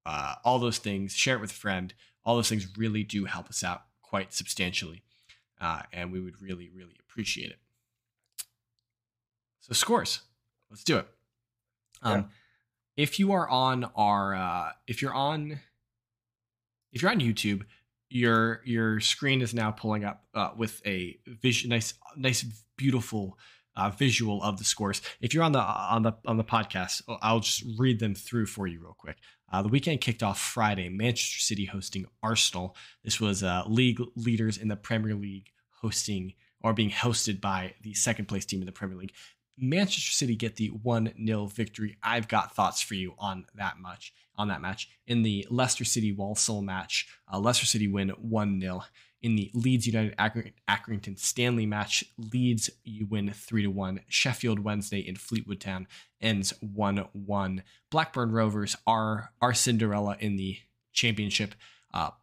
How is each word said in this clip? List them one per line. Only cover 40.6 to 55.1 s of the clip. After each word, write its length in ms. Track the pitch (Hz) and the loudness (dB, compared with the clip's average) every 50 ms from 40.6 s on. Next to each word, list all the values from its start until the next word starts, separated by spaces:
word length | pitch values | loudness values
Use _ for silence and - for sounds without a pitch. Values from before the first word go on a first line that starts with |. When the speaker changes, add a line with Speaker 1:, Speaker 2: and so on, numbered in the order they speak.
| 110 104 | -2 -2
Speaker 1:
one 440 | - 110 107 123 117 113 113 110 - | -4 -2 0 0 2 2 2 0 -2
nil 300 | - 110 110 110 107 104 98 | -2 -2 0 0 0 -2 -4
victory. 480 | - - 113 - - - 107 104 - - | -4 -4 -4 -4 -4 -4 -6 -6 -6 -4
I've 280 | - 113 117 120 113 110 | -2 0 0 0 0 2
got 260 | - 107 - - - | 2 0 0 0 2
thoughts 260 | - 101 90 - - | 2 2 2 2 0
for 140 | - - 107 | -4 -2 -4
you 200 | 95 92 90 87 - | -4 -4 -6 -6 -6
on 280 | 104 101 95 92 90 - - | -6 -6 -6 -6 -10 -12 -8
that 220 | - 101 92 - - | -6 -4 -4 -6 -6
much, 340 | 92 90 90 - - - - _ _ _ _ | -10 -14 -14 -16 -18 -20 -20 _ _ _ _
on 100 | - 104 104 | -2 -2 0
that 120 | 98 71 | -2 -2
match. 280 | 76 92 98 - - - _ _ _ - | -4 -6 -6 -6 -8 -12 _ _ _ 0
In 140 | 120 120 | 2 4
the 260 | 110 110 104 98 101 - | 4 4 2 0 -2 -2
Leicester 340 | 120 123 127 123 - - - | 0 0 2 2 0 -2 -2
City 280 | - - 123 110 107 | -2 0 2 2 0
Walsall 500 | 101 98 98 101 107 - - - 110 104 | 0 -2 -4 -4 -2 0 0 0 0 -2
match, 460 | 101 98 92 92 98 - - - - - - - _ - | -2 -4 -4 -6 -4 -4 -2 -4 -4 -4 -10 -20 _ -6
uh, 80 | 95 98 | -2 0
Leicester 260 | 101 117 123 - - | 2 4 4 4 2
City 220 | - - 113 104 101 | 2 2 2 2 2
win 220 | 98 101 98 95 | 2 2 0 0
one 500 | 95 - - 113 113 110 104 101 98 95 | -2 -4 -4 -2 0 2 2 2 2 0
nil. 240 | 92 92 90 92 - - _ - - _ _ _ | 0 -2 -4 -6 -8 -10 _ -20 -20 _ _ _
In 140 | - 120 113 | 0 2 2
the 140 | 107 98 101 - | 2 2 0 0
Leeds 320 | 120 117 131 127 120 107 | 0 2 4 4 4 4
United 280 | 120 110 110 110 107 - - | 2 2 2 2 2 2 2
Accring-, 340 | 104 110 - 117 110 107 - _ _ - | 0 0 0 -2 -6 -6 -10 _ _ 0
Accrington 500 | 101 - - - 113 98 - 104 98 - | 0 0 0 -4 -6 -6 -6 -8 -8 -4
Stanley 460 | - - - 123 120 123 123 117 110 | -2 -2 0 2 2 2 2 2 0
match, 400 | 107 104 104 104 - - - - - _ - | 0 0 -2 -2 -2 -2 -2 -2 -4 _ -14
Leeds, 500 | 117 110 113 127 123 123 120 110 - - - _ | -8 -4 0 2 2 4 2 2 0 -2 -6 _
you 240 | _ 117 110 107 107 | _ -14 -8 -6 -4
win 260 | 101 110 107 101 101 | -2 -2 -2 -2 -2
three 300 | 104 - - - 117 110 | -4 -8 -6 -2 0 2
to 80 | 101 101 | 2 2
one. 300 | 95 98 98 92 95 98 - | 0 0 -2 -4 -4 -6 -6
Sheffield 520 | - - - - 135 117 - - 120 110 101 | -2 0 2 2 2 0 0 0 0 0 0
Wednesday 420 | 101 107 104 104 101 - 104 101 | 0 0 -2 -2 -2 -2 -4 -4
in 160 | 95 - | -4 -4